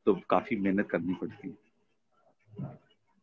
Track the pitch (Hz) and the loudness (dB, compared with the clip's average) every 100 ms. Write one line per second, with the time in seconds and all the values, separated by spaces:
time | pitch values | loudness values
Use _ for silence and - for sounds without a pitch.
0 | - 90 - 92 - 104 98 95 104 85 | 2 2 2 2 2 0 2 2 0 0
1 | 82 - - - 98 - _ _ _ _ | -2 -2 -6 -8 -14 -16 _ _ _ _
2 | _ _ _ _ _ - - - _ _ | _ _ _ _ _ -12 -12 -12 _ _
3 | _ _ | _ _